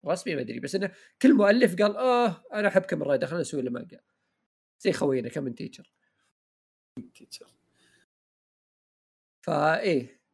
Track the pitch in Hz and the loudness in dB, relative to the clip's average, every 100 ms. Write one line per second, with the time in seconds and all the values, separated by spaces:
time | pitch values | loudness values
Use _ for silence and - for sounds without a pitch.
0 | - 180 - 151 117 117 147 180 190 - | -4 -4 -4 -6 -6 -8 -6 -6 -6 -10
1 | - _ 262 277 202 226 240 175 208 208 | -20 _ 4 6 6 6 4 4 0 0
2 | 254 247 240 170 - 208 208 190 185 185 | 0 2 2 -2 -10 -4 0 0 0 -4
3 | 147 139 135 170 151 147 127 123 - - | 0 0 -2 -4 -6 -6 -6 -8 -12 -20
4 | _ _ _ _ _ _ _ _ - 190 | _ _ _ _ _ _ _ _ -2 0
5 | 151 131 117 156 139 117 - - - _ | 0 0 -2 -8 -8 -10 -14 -14 -20 _
6 | _ _ _ _ _ _ _ _ _ - | _ _ _ _ _ _ _ _ _ -18
7 | - _ - - - _ _ _ _ _ | -18 _ -20 -20 -20 _ _ _ _ _
8 | _ _ _ _ _ _ _ _ _ _ | _ _ _ _ _ _ _ _ _ _
9 | _ _ _ _ - 156 151 160 202 156 | _ _ _ _ -6 0 2 0 0 0
10 | 120 _ _ | -2 _ _